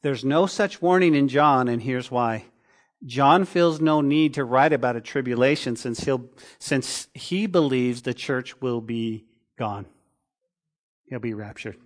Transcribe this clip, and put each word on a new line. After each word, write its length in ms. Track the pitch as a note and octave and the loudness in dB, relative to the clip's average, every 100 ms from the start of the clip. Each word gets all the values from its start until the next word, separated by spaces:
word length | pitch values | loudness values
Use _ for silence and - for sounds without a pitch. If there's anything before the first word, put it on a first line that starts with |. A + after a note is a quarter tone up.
There's 240 | D3+ C3 | -2 -2
no 220 | B2+ D3 F#3 | 0 2 2
such 360 | - G3+ - | 0 -4 0
warning 320 | E3+ F3+ F3 | 2 4 4
in 140 | D3 C#3 | 4 2
John, 400 | C3+ D3 C3+ B2 | 4 4 4 2
and 140 | A#2+ | -2
here's 280 | A2+ B2+ B2 | -4 -6 -4
why. 360 | B2 A#2 A2+ - _ _ _ _ _ | -2 -2 -2 -8 _ _ _ _ _
John 400 | C3+ A#2+ C#3 E3+ | -10 2 6 6
feels 360 | F#3 F3+ E3+ D#3 | 4 2 2 2
no 200 | D#3+ D3+ | 2 2
need 340 | C#3+ D3 D#3 | 2 2 2
to 100 | C#3 | 0
write 280 | B2+ B2+ D3 | 0 2 4
about 220 | D3 B2+ | 2 0
a 60 | A#2 | -2
tribulation 720 | G#2+ C#3+ B2+ A#2+ B2+ D3 - | -4 -6 -2 2 2 2 -2
since 300 | A#2 B2+ A#2 | -6 -6 -6
he'll, 260 | - C3 A#2+ _ - - | -2 -2 -4 _ -20 -18
since 480 | - C#3 B2 - - | -4 -4 -4 -10 -12
he 320 | - - F3+ G#3+ | -18 -6 -4 0
believes 560 | F3 D3 C3 B2 A#2+ | 0 2 0 -2 -2
the 120 | B2 | -6
church 460 | A#2+ - B2+ B2+ - | -8 -4 -4 -6 -10
will 200 | C3 A#2+ | -6 -6
be 440 | A2+ A#2 A2+ A2 _ _ _ _ | -6 -6 -6 -8 _ _ _ _
gone. 280 | A2+ G2+ G2 _ _ _ _ _ _ _ _ _ _ _ _ | -6 -6 -12 _ _ _ _ _ _ _ _ _ _ _ _
He'll 120 | B2+ | -10
be 160 | A#2 | -8
raptured. 440 | G#2+ G#2 A2 A2+ G2 | -8 -12 -14 -14 -14